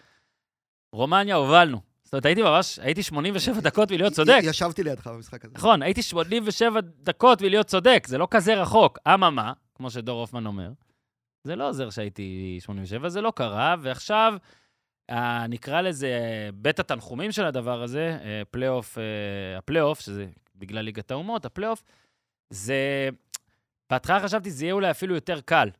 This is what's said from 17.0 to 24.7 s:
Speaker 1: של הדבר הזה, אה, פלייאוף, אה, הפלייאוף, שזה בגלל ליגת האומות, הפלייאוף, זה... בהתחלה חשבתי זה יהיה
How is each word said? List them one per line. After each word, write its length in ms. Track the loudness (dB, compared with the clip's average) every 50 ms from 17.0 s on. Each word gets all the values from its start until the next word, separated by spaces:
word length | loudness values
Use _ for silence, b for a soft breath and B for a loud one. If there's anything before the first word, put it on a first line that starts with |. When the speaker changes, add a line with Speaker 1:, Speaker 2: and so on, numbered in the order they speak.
| -8 -12 -10 -8 -8 -8
Speaker 1:
של 140 | -4 -4 -4
הדבר 380 | -2 -4 -4 -4 -4 -6 -6 -6
הזה, 340 | -8 -6 -6 -6 -6 -6 -8
אה, 200 | -10 -10 -10 -10 -10 -10
פלייאוף, 460 | -8 -6 -4 -2 -2 -4 -6 -8 -10 -10
אה, 60 | -8 -8 -6 -6 -6 -8 -8 -8 -8 -10 -10 -12
הפלייאוף, 420 | -8 -2 0 2 2 2 0 -2
שזה 280 | -8 -12 -10 -10 -10 -12 -14 _ _ _ _
בגלל 260 | -20 -16 -12 -10 -8
ליגת 300 | -8 -8 -10 -12 -10 -8
האומות, 340 | -8 -8 -8 -6 -8 -8 -8
הפלייאוף, 380 | -10 -10 -8 -6 -6 -6 -8 _ _ _ _ _ _ _ _ _ _ _ _ _ -18
זה... 600 | -16 -12 -6 -4 -2 -2 -2 -2 -2 -2 -4 -4 -6 -10 _ _ -16 -16 _ _ _ _ _ _ _ _ _ -4
בהתחלה 300 | -4 -2 2 2 2 2
חשבתי 320 | 2 0 -2 -4 -4 -6
זה 140 | -8 -6 -4
יהיה 80 | -2